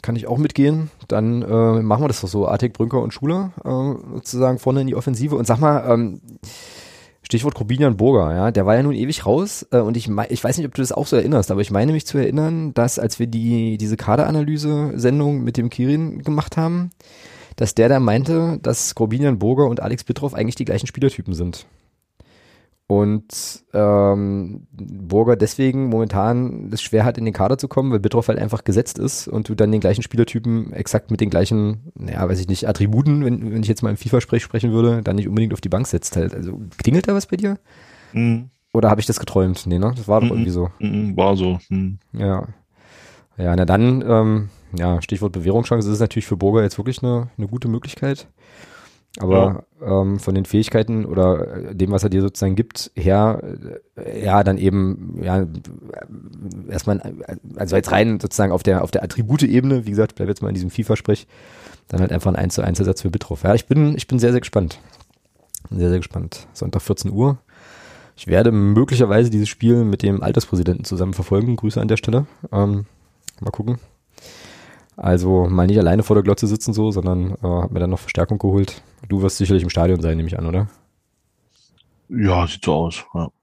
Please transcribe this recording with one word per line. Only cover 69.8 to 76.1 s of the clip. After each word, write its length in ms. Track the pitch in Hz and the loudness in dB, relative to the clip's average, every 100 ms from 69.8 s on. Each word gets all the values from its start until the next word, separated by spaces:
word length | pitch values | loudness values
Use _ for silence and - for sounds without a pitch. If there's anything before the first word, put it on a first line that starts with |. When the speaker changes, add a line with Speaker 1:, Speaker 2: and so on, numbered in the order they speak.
Speaker 1:
mit 200 | 110 98 | 4 0
dem 180 | 101 98 | 0 0
Alterspräsidenten 640 | 110 - - 92 87 90 | 0 0 0 0 0 0
zusammen 300 | - 90 92 95 | -2 -4 -2 -4
verfolgen. 400 | 92 101 117 113 | 0 0 0 0
Grüße 260 | 107 107 | -2 -2
an 60 | 107 | 0
der 100 | 110 | 0
Stelle. 300 | - 117 147 - - | 2 2 2 -8 -6
Ähm, 340 | 101 101 101 104 _ _ _ - - | 0 2 0 -4 _ _ _ -20 -10
mal 120 | 107 | -8
gucken. 280 | - 107 120 - _ _ - - - - - - - _ - | -4 -4 -4 -8 _ _ -20 -20 -20 -20 -20 -20 -20 _ -6
Also 460 | 95 90 92 92 90 | 0 2 4 4 4
mal 200 | 92 90 | 4 4
nicht 100 | 104 | 4
alleine 240 | 85 98 | 4 4
vor 140 | 107 | 4